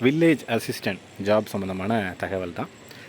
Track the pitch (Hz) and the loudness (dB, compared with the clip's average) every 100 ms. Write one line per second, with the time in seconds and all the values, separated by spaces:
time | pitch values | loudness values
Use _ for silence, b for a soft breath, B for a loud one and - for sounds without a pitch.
0 | 123 156 165 135 - 117 - - 110 92 | 2 6 4 4 0 -2 -2 -4 -4 -6
1 | - - 98 107 107 104 95 92 98 113 | -10 -6 2 2 2 -4 -4 -4 0 0
2 | 92 87 87 95 90 85 139 - B B | -2 -4 -4 -4 -6 -8 -10 -12 B B